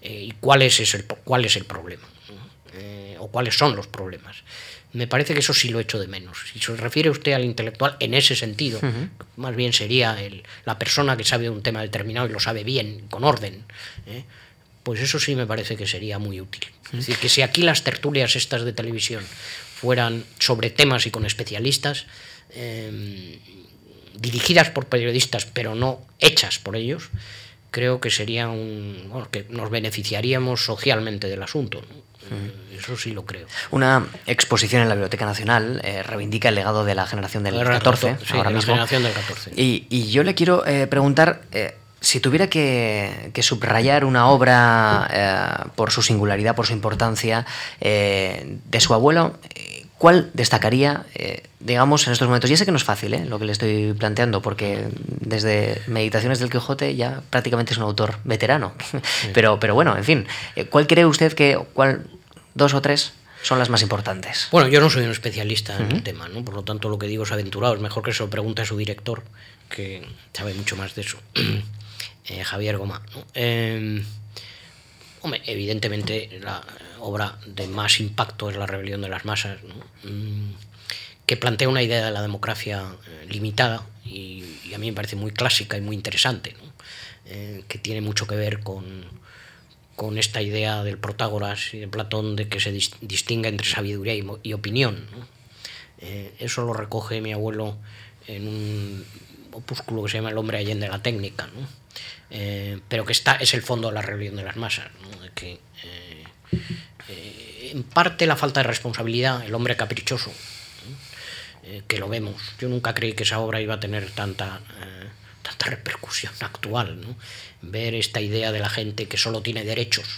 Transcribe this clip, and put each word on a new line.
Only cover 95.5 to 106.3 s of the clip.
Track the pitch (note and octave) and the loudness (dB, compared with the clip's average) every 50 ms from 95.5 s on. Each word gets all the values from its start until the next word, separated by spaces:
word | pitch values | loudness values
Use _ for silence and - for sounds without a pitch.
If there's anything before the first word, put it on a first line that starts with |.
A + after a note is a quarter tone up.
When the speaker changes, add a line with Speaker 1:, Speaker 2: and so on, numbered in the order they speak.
| - - - - - - - - _ - | -20 -20 -18 -18 -18 -18 -20 -20 _ -18
Speaker 1:
Eh, | - F2+ G2 G2+ G2 G2+ - - | -16 -12 -12 -12 -12 -14 -14 -10
eso | - A#2 - - A#2+ | -8 -6 -4 -4 -4
lo | A#2 | -4
recoge | A2+ A2 G#2+ G#2 A#2+ A2 G#2 G#2+ A2+ A2 | -4 -6 -6 -6 -6 -6 -4 -4 -6 -6
mi | A2 A2 | -4 -4
abuelo | G#2+ G#2 G#2+ A2 A2 G#2+ A2 G#2 G#2 G#2+ - - - - - - - _ - | -4 -4 -4 -4 -4 -4 -6 -6 -6 -10 -14 -18 -20 -20 -20 -20 -20 _ -16
en | - G#2+ G2+ G#2 G#2+ | -14 -12 -10 -8 -8
un | G#2+ G#2+ G#2 G#2+ G#2 G#2 G2+ G2+ G2 F#2+ - - - G#2+ - - - - - - | -8 -6 -6 -4 -4 -4 -6 -6 -8 -12 -14 -16 -20 -20 -20 -20 -20 -20 -20 -18
opúsculo | - A2+ B2 - C3 - - - A2+ A2 | -18 -16 -12 -10 -10 -10 -8 -8 -6 -6
que | G#2 G#2+ | -4 -4
se | G#2+ A2 | -4 -4
llama | A2 A2 | -4 -4
El | G#2+ A2 | -4 -4
hombre | A2 A2 G#2+ G#2 | -4 -4 -4 -4
allende | G#2 G2+ G#2+ G2+ G#2 G2 | -2 -4 -4 -4 -4 -6
la | G2 G2+ | -6 -4
técnica, | - B2+ A#2+ G#2 G2 F#2+ - - D#2+ | -4 -2 -2 -2 -6 -6 -8 -10 -12
¿no? | - - A#2 C3+ C3+ - - _ _ - - - - - - _ _ | -12 -12 -14 -14 -14 -14 -20 _ _ -18 -16 -16 -16 -18 -20 _ _
Eh, | - G#2+ G2+ G2+ G2+ G2+ G2 G2+ G2+ F#2+ - - | -10 -8 -6 -6 -6 -6 -6 -8 -10 -10 -8 -4
pero | A#2+ A2+ G#2 | -4 -4 -2
que | G2 | 0
está, | A#2 - - - C3+ | -2 2 4 4 4
es | - B2+ - - | 4 2 2 0
el | A#2+ | 0
fondo | - - B2+ A2+ A2 A2 | -2 -2 -2 -2 -2 -4
de | G#2+ | -4
La | G#2+ | -4
rebelión | G#2 G2 G#2 G#2 G#2 G2+ G2+ | -6 -6 -6 -8 -8 -8 -8
de | G2+ | -8
las | F#2+ G2 - | -10 -10 -8
masas, | A2+ A#2 G#2 - - - - - - | -8 -6 -6 -6 -8 -8 -14 -18 -20
¿no? | F#2+ G2+ G#2 F2+ | -20 -20 -18 -18
De | F#2 F2+ | -18 -16
que, | - - F2+ F2 F2 F2 _ _ _ - - | -14 -14 -14 -14 -16 -18 _ _ _ -20 -18
eh, | F2+ F2 F2 F2 E2+ D#2+ D#2 D#2+ E2+ | -18 -18 -18 -18 -18 -20 -20 -20 -20